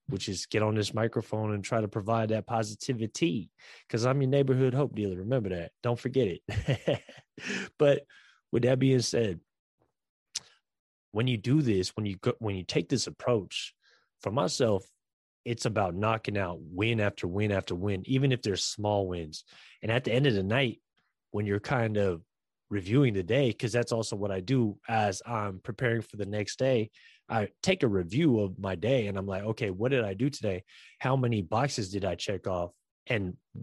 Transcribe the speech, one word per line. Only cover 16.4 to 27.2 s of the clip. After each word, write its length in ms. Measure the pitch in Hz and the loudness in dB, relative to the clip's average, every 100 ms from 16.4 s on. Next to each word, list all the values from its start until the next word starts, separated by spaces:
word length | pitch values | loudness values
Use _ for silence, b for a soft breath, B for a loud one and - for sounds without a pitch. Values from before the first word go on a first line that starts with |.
| 92 85 | -4 -6
win 380 | 80 90 110 117 | -8 -2 0 2
after 280 | 101 - 90 | 0 0 -4
win 240 | 95 107 | 0 0
after 240 | 98 - 87 | 0 -2 -4
win, 280 | 101 95 98 | -2 -2 0
even 260 | 131 139 | 2 2
if 100 | 123 | 2
they're 140 | 110 90 | 0 -2
small 520 | - - 104 104 95 | -4 -4 0 0 0
wins. 360 | 90 78 78 B B B B | -4 -8 -12 B B B B
And 100 | 104 | 0
at 120 | 117 | 0
the 100 | 123 | 2
end 140 | 117 143 | 2 4
of 60 | |
the 100 | 104 | 4
night, 380 | 95 120 131 110 _ _ _ _ _ | 2 2 0 -2 _ _ _ _ _
when 140 | 104 104 | -4 -2
you're 140 | 101 | -2
kind 380 | - 135 113 104 | 0 0 2 2
of 260 | 101 82 - _ _ _ _ | 2 0 -8 _ _ _ _
reviewing 440 | 101 90 123 135 | -6 0 4 4
the 100 | 98 | 2
day, 280 | 87 123 131 | 0 2 2
'cause 180 | 101 120 | 0 -2
that's 200 | 117 117 | 0 0
also 240 | 113 110 104 | -2 -2 -4
what 160 | 101 | -4
I 80 | 95 | -4
do 400 | 90 135 113 - - | 0 2 2 -2 -2
as 340 | 113 104 95 - | 0 0 -2 -4
I'm 340 | 117 104 92 | -4 -4 -6
preparing 420 | - 101 127 117 | -10 -4 -2 -2
for 160 | 107 104 | -4 -8
the 80 | 98 | -6
next 320 | 104 104 - | -4 -6 -2
day, 300 | 131 123 110 B B B | 2 2 0 B B B